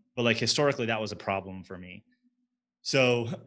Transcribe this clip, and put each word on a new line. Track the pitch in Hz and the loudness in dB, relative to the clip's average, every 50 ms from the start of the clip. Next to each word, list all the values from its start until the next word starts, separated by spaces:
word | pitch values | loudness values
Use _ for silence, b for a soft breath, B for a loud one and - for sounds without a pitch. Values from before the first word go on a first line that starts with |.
| _ _ - | _ _ -4
but, | - | 0
like, | 117 117 110 - | 2 2 2 2
historically, | 123 110 - - 147 143 135 127 117 | 2 0 2 2 2 2 2 0 -2
that | 110 113 110 | -2 -2 -2
was | 110 101 | -2 -6
a | 104 | -6
problem | - - 107 98 98 92 98 92 95 87 | -6 -4 -2 -2 -2 -4 -8 -14 -14 -14
for | - 95 90 | -14 -14 -16
me. | 92 90 92 104 _ _ _ _ _ _ _ _ _ _ _ _ _ _ _ _ | -14 -16 -18 -20 _ _ _ _ _ _ _ _ _ _ _ _ _ _ _ _
So, | - - - 135 127 123 123 120 113 117 180 - - | -6 0 4 4 6 6 4 2 0 -4 -6 -8 -4